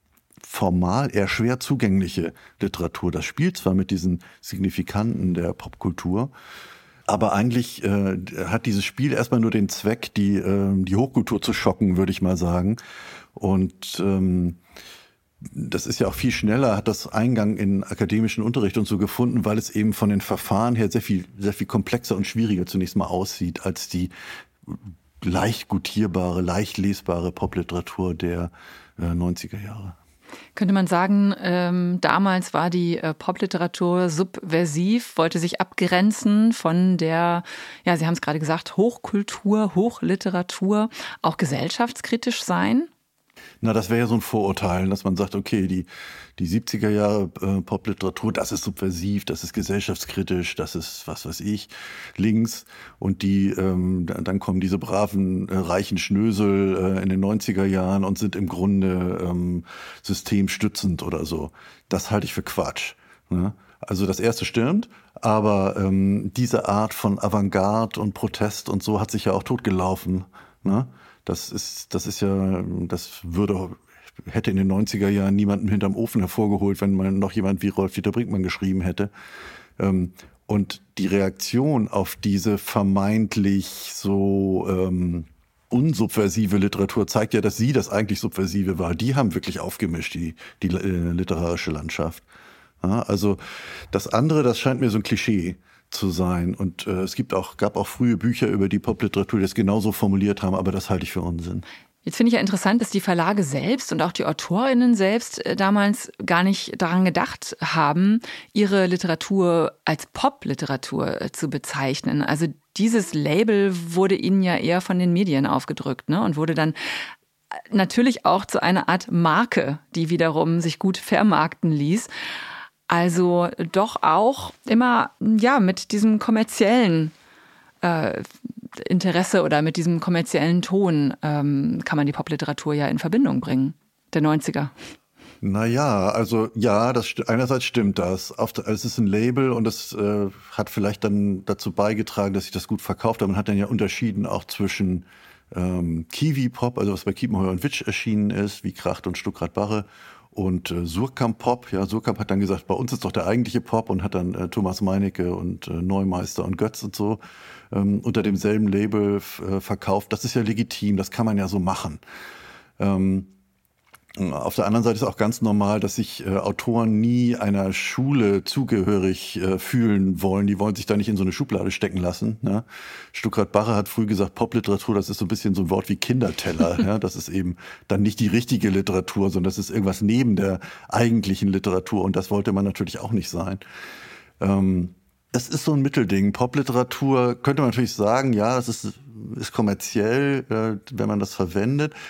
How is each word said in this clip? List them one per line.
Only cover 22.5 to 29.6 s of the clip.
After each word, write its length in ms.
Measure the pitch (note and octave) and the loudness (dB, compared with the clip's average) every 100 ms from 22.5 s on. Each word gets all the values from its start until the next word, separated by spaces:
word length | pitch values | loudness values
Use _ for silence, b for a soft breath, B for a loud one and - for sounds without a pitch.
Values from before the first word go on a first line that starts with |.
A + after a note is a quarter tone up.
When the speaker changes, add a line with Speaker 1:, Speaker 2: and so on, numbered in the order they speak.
| F#2+ F2+ | 0 0
Speaker 1:
zunächst 300 | F#2+ F2+ - | -2 -2 -2
mal 100 | F2 | -2
aussieht 600 | F2+ F#2+ - F2 E2 F#2+ | -2 -4 -4 -6 -4 -6
als 220 | F2 - | -6 -6
die 220 | F#2 F2+ B B B B _ - - G2+ - _ _ | -4 -4 B B B B _ -14 -14 -14 -20 _ _
leicht 440 | F2+ F2 G#2 G#2+ - | -2 0 0 -2 -2
gutierbare, 720 | F#2+ - - G#2+ F2 F2+ F2 | -4 -2 0 0 0 0 0
leicht 360 | F2+ F2+ G#2 - | 0 0 -2 -2
lesbare 540 | G2 G2 - E2+ F2 | -2 -2 -2 -2 -2
Popliteratur 840 | - F#2+ - E2+ F2 - - F#2 | -4 -4 -4 -4 -4 -6 -4 -4
der, 380 | E2+ F2 F2 F2 B B B B - | -2 -4 -2 -6 B B B B -6
äh, 140 | F2 | -4
neunziger 460 | E2+ F2 F2+ - | 0 -2 -2 -6
Jahre. 360 | G#2+ | -12